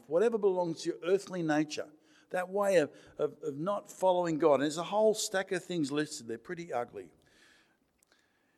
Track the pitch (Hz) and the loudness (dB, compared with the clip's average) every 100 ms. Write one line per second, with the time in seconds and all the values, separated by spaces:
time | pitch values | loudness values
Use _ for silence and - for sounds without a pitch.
0 | - 156 220 226 196 185 175 156 165 160 | -4 2 2 2 2 2 -2 -4 -6 -6
1 | 160 190 - 185 160 151 156 - 98 - | -2 -2 -2 -4 0 0 0 -4 -10 -14
2 | _ _ _ 180 180 190 202 185 143 - | _ _ _ -6 -4 -2 4 4 4 -2
3 | - - 151 - 156 139 160 202 - - | -18 -4 -4 -4 -8 -6 -4 -4 -6 0
4 | 185 180 175 156 156 135 143 151 170 202 | 2 4 2 2 6 6 4 -2 -4 2
5 | 220 208 - 185 196 185 - 175 143 147 | 2 2 -2 -2 -2 -6 -4 -4 -2 -2
6 | 151 - 117 113 - 175 170 135 120 101 | -4 -6 -10 -10 -10 -12 -6 -4 -4 -8
7 | 87 _ _ _ _ _ _ _ _ _ | -16 _ _ _ _ _ _ _ _ _
8 | _ _ _ _ _ | _ _ _ _ _